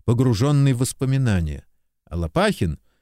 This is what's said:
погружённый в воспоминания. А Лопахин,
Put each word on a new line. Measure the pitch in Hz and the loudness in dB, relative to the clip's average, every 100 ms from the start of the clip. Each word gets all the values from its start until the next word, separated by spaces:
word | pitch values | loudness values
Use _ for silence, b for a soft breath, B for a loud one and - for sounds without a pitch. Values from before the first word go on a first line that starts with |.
| - | -2
погружённый | 117 127 101 139 147 139 | 2 2 2 2 2 2
в | 123 | 2
воспоминания. | 127 - 131 135 127 95 78 69 - _ _ _ _ | -2 -4 -2 0 0 0 -2 -6 -14 _ _ _ _
А | 85 | -8
Лопахин, | 82 160 208 - 87 71 _ _ | -4 0 0 0 -4 -6 _ _